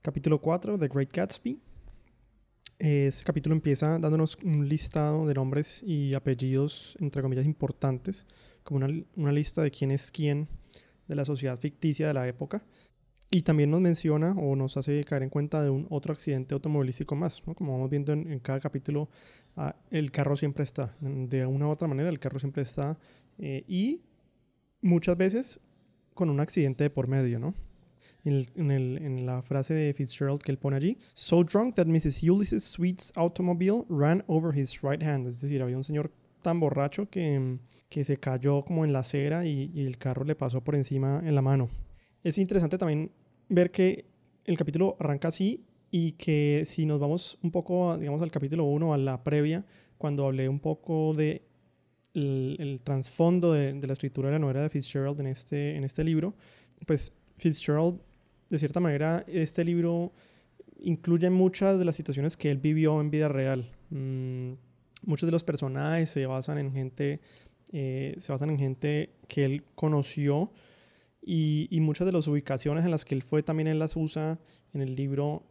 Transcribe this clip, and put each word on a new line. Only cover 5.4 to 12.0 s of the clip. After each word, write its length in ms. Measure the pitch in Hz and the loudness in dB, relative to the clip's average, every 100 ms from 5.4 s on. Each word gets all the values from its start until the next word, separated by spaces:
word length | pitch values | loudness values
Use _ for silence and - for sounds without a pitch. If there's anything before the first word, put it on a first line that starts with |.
| 131 139 156 - | 0 0 -2 -8
y 280 | 214 151 139 | -4 -2 0
apellidos, 840 | 135 139 123 131 131 147 - - - | 0 0 0 0 2 0 -4 -14 -6
entre 200 | 143 143 | -4 -2
comillas, 240 | 131 127 | -2 2
importantes, 800 | 143 151 135 - 139 127 - - - _ - _ | 0 0 -4 -2 -2 -2 -6 -10 -14 _ -20 _
como 220 | - 139 | -4 -2
una, 180 | 135 165 - - | 0 -4 -8 -4
una 160 | 143 | 0
lista 280 | 147 147 - | 0 0 0
de 80 | 151 | 0
quién 220 | - 135 | 0 -2
es 180 | 139 - | 0 -4
quién 380 | - 147 143 151 - - - _ _ - | -2 -2 0 -4 -10 -14 -20 _ _ -8
de 60 | |
la 100 | 147 | -4
sociedad 340 | 135 139 135 123 | -2 -2 -4 -4
ficticia 480 | 156 - 160 143 | -6 -2 -2 0